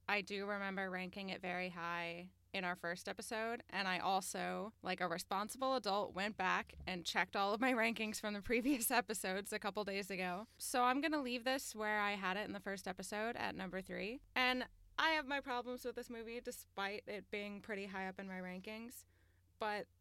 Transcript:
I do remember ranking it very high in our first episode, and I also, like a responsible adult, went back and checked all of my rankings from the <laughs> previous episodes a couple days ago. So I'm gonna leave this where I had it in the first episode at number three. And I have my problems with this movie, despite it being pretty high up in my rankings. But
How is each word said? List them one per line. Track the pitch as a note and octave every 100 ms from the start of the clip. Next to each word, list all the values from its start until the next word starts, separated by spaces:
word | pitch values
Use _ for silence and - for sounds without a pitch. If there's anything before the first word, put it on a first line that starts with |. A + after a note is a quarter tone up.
| -
I | G3+
do | F#3+ G3+ G3+
remember | G3+ G3 F#3+ F#3+
ranking | F#3 F#3 G3+ F#3+
it | F#3
very | F#3 F3+ F3+
high | F3 E3+ E3+ E3+ E3+ F3+ - _ G3
in |
our | F3+ F#3
first | E3+ F3+ -
episode, | F#3+ G#3+ A3 A3+ A#3 -
and | F#3+ F#3+
I | F3+
also, | F#3 F#3+ F#3+ F#3 F3+ F3+ G3+ -
like | F#3 F#3
a | F3+
responsible | E3+ - G3 G#3+ - C4 C4
adult, | G#3 G3 G3 F3+
went | G3+ G3+
back | F#3 F3+ - - -
and | F#3
checked | - G3+ F3 A3
all | G3
of | G#3+
my | B3+
rankings | B3 A3+ A3+ A3 A3
from | G#3+
the | G#3
<laughs> |
previous | G3 A#3 A#3+ C4+ A3+
episodes | A#3+ A#3+ G#3+ F#3+ F#3+ G3+
a | G#3
couple | G3+ G#3
days | G3+ G3 F#3+
ago. | F#3+ F3+ F3+ A3+ -
So | - C4
I'm | B3 C4
gonna | D#4 D4+
leave | B3+ B3
this | A#3+ C4 - G#3+
where | G#3+ G#3+
I | G3+
had | G3+ F#3+ F#3+
it | G#3
in |
the | G3
first | G3+ G3 F#3+
episode | F#3 F#3 G#3 A3+ -
at | G3 F#3+
number | F#3+ F#3
three. | F#3+ F3 F#3 C4 - -
And | B3+ B3+ - - - -
I | D#4+
have | D#4 C4
my | C#4
problems | C#4 B3 A#3+ B3
with | B3 A#3+
this | A#3+
movie, | A#3 A3+ A#3+
despite | A#3+ A#3+ - - G3 G#3 -
it | G3+ -
being | G#3 G#3 G3+
pretty | G3 G3+ G3
high | F#3+ F#3+
up | F#3
in | G3
my | F#3
rankings. | F3+ F#3 G3+ A3 A#3 - - _ _ _ _ -
But | A3 G#3 - _